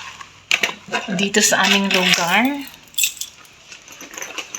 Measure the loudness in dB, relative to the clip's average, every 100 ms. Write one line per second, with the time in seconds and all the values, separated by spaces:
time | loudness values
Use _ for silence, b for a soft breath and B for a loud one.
0 | -14 -16 -20 -10 -2 0 0 -4 -6 -6
1 | -2 -2 2 4 4 4 4 4 2 2
2 | 2 2 2 4 2 0 -8 -16 -10 -4
3 | -4 -4 -14 -16 -20 -20 -20 -20 -20 -20
4 | -16 -14 -12 -12 -12